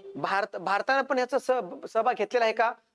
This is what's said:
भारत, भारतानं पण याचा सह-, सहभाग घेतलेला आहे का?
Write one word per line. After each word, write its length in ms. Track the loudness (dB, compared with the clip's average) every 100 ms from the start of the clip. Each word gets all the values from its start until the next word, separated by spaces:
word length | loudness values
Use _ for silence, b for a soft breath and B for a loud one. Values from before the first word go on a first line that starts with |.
| -2 -6
भारत, 400 | -2 -2 -2 -4
भारतानं 460 | -2 0 2 0
पण 180 | 2 0
याचा 200 | 0 0
सह-, 460 | 0 0 -2 -10 -4
सहभाग 280 | 0 0
घेतलेला 320 | 0 0 2 2
आहे 80 |
का? 200 | 2 0 -2 _